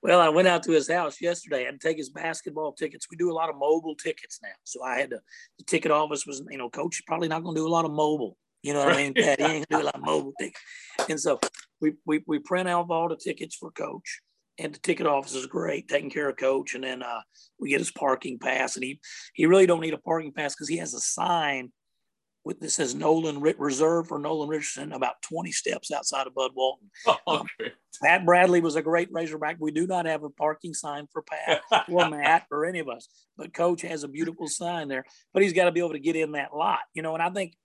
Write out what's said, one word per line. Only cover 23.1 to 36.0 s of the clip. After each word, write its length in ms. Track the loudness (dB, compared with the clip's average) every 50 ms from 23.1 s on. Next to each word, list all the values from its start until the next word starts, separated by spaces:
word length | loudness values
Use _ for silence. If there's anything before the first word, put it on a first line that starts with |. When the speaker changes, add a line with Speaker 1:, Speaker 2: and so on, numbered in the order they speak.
| 4 4 4 0 -2 2
Speaker 1:
Ri-, 140 | 2 2 2 2
reserved 480 | -2 -2 2 4 4 4 4 2 0 -2
for 100 | -6 -6
Nolan 320 | -4 -2 -2 -2 -2 -4
Richardson 440 | -4 -4 -4 -6 -8 -10 -10 -10 -6
about 280 | -4 -4 -4 -4 _
twenty 300 | -12 -10 -8 -8 -8 -4
steps 400 | -6 -4 -4 -4 -6 -6 -6 -6
outside 340 | -6 -4 -4 -2 -2 -2 -4 -4
of 60 | -2
Bud 180 | -2 -2 -2 0
Walton. 340 | 0 0 0 0 _ _ _ _ -4
Speaker 2:
<laughs> 80 | 2
Oh, 140 | 2 2 2 2 -2
Speaker 1:
Um, 200 | -2 -2 -2 -6 -10 _
Speaker 2:
great. 140 | -10 -10 -10 _ _ _ -14 0
Speaker 1:
Pat 240 | 4 4 4 6 6
Bradley 360 | 6 8 8 8 8 6 6
was 140 | 4 4 0
a 60 | 0
great 280 | 0 2 0 0 0 0
Razorback. 460 | -4 -6 -4 -4 -6 -6 -6 -6 -6 -4
We 120 | -4 -2
do 140 | 0 0 0
not 200 | 0 0 -2 0
have 180 | 0 -2 -2 -4
a 60 | -10
parking 440 | -6 _ 0 0 0 -2 -8 -10 -10
sign 340 | -8 -8 -6 -8 -8 -10 -10
for 100 | _ -10 -10
Pat 380 | -8 -10 -8 0 0 0 0 2 2
Speaker 2:
<laughs> 180 | 2 2 4 4
Speaker 1:
or 200 | 4 4 4 4
Matt 360 | 2 0 2 4 4 4 2 _
or 140 | -4 -2 -2
any 140 | -2 -2 -4
of 80 | -6 -6
us, 180 | -8 -10 -12 _ _ _ _ _ _ -16
but 160 | -16 -14 _
Coach 280 | 2 2 2 2 0
has 220 | -2 -8 -6 -6 -6
a 40 | -8
beautiful 400 | -4 -4 -4 -4 -4 -6 -6 -6
sign 400 | -6 -4 -4 -4 -4 -4 -4 -4
there, 160 | -4 -6 -6 _ -20 _ _ _ _
but 80 | 4 4
he's 80 | 6 6
gotta 180 | 4 4 4
be 80 | 4 2
able 120 | -2 -2 -4
to 60 |
get 160 | -2